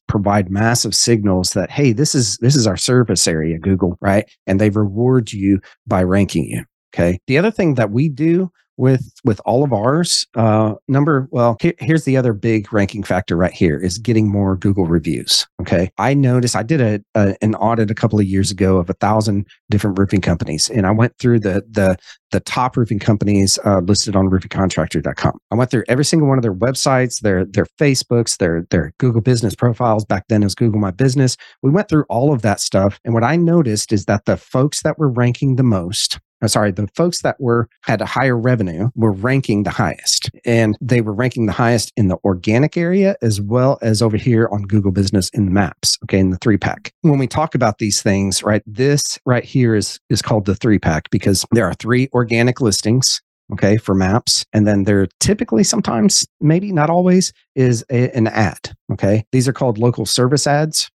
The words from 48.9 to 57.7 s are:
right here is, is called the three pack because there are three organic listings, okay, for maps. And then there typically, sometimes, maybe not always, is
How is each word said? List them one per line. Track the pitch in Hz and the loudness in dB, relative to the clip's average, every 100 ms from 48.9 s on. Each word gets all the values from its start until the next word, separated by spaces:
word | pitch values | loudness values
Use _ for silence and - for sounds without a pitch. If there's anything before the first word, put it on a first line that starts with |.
| 143 - - - | 0 -2 -6 -2
right | 123 | -2
here | - 135 120 107 | 0 0 2 2
is, | 98 - - | -2 -6 -4
is | 104 | -4
called | - 113 101 | 0 -2 0
the | 95 | -2
three | 123 98 | 2 2
pack | - 78 - | 2 -2 -2
because | 101 - 98 - | -2 0 0 0
there | - 92 | 0 0
are | |
three | - 110 123 135 | -2 -2 -2 0
organic | 123 113 117 120 120 | -2 0 2 0 0
listings, | 117 98 107 127 - - - _ - | 0 0 0 0 0 -4 -10 _ -14
okay, | 98 98 107 | -2 2 2
for | - | 2
maps. | 95 92 110 - - - | 0 2 0 0 -2 -2
And | 110 104 | 0 2
then | 101 98 | 2 2
there | 101 95 - | 2 0 -2
typically, | - 214 247 220 202 | -2 -2 0 0 2
sometimes, | 233 - 226 208 - - - | 0 -2 0 2 2 -2 -2
maybe | 151 170 202 | 0 2 0
not | 175 143 | 0 0
always, | 175 185 185 - - _ - | 2 4 2 2 -6 _ 0
is | 127 | 0